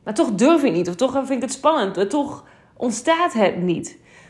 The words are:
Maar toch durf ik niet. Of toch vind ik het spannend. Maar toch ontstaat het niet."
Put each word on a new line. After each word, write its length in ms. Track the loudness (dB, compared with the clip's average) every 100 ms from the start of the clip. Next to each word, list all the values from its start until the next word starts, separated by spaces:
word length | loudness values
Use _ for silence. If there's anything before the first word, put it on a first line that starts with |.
Maar 100 | -6
toch 200 | -2 0
durf 280 | 2 4 4
ik 100 | 2
niet. 160 | 0 -2
Of 60 |
toch 180 | -2 -2
vind 180 | -2 -2
ik 100 | -4
het 120 | -4
spannend. 440 | -2 0 2 -2 -2
Maar 100 | -2
toch 380 | 0 -4 -8 -18 _ _ -6
ontstaat 560 | -6 -2 0 2 2
het 300 | 2 0 2
niet." 360 | -2 -2 -6 -16 _ -20